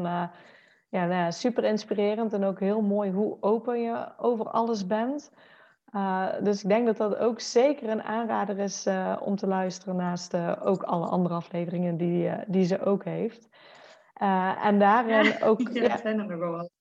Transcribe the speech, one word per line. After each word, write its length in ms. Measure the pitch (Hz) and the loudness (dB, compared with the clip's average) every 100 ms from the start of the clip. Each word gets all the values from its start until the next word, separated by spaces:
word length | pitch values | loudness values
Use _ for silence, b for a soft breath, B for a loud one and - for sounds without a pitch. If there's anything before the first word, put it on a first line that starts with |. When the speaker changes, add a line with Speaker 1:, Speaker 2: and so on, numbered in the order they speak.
| 175 | -2
Speaker 1:
eh, 220 | 175 175 B B B B B B | -2 -4 B B B B B B
ja, 160 | 185 175 | -2 0
nou 80 | |
ja, 180 | 180 170 | 2 0
super 320 | 170 247 233 | 0 -2 0
inspirerend 720 | 214 214 - 202 202 214 226 | 0 0 -2 0 0 0 -2
en 100 | 208 | 0
ook 160 | 196 190 | 0 0
heel 220 | 196 220 | 0 0
mooi 300 | 202 202 202 | 0 0 0
hoe 260 | 185 214 - | 0 -2 0
open 420 | 196 226 240 240 | 0 0 0 -2
je 260 | 233 233 - - | -2 -4 -8 -4
over 320 | 240 233 - | -2 0 -2
alles 380 | - 233 220 185 | 0 0 -2 -2
bent. 440 | 214 240 294 - b b b b b - | -2 -2 -4 -8 b b b b b -10
Eh, 420 | 202 196 185 190 - | -4 -2 0 -2 0
dus 220 | 196 202 | 0 0
ik 60 | 190 | 2
denk 160 | 220 240 | 2 4
dat 120 | 214 | 2
dat 200 | 214 - | 0 2
ook 220 | 220 233 | 0 -2
zeker 500 | - 240 277 285 220 | 0 4 4 2 -2
een 140 | 220 | -4
aanrader 540 | - 220 226 220 202 196 | -4 -4 -2 -2 -2 -2
is, 280 | 202 - 202 | -4 -4 -2
eh, 360 | 190 185 190 | -2 -2 -4
om 120 | - 196 | -2 -2
te 120 | 196 | 0
luisteren 480 | 190 185 180 190 180 | 0 -2 -6 -6 -4
naast, 380 | 180 175 - | -2 -4 -4
eh, 220 | 175 175 - | -2 -2 -2
ook 200 | - 190 | 0 0
alle 220 | - 180 165 | 0 -2 0
andere 300 | 180 175 170 | 0 0 -2
afleveringen 640 | - 175 175 175 180 165 | -6 -6 -4 -2 -2 0
die, 300 | 175 175 170 | 0 0 0
eh, 160 | - - | -2 0
die 180 | 185 180 | 2 2
ze 200 | 190 196 | 2 0
ook 180 | 196 | 0
heeft. 460 | 175 165 226 - _ B B B B B B - | -2 -4 -4 -6 _ B B B B B B -2
Eh, 460 | 202 190 185 - 208 | 0 2 0 0 2
en 140 | 202 | 6
daarin 440 | 202 226 226 220 | 6 6 4 4
Speaker 2:
<laughs> 100 | 208 - | 4 4
Ja, 60 | - | 2
Speaker 1:
ook, 140 | 226 | 2
Speaker 2:
ja, 240 | 240 240 | 0 2
Speaker 1:
ja. 60 | 226 | 2
Speaker 2:
het 100 | 208 | 2
zijn 200 | 220 220 | -2 -2
er 60 | 202 | -4
nogal 260 | 170 175 | -6 -4
wat. 180 | 165 175 _ | -6 -8 _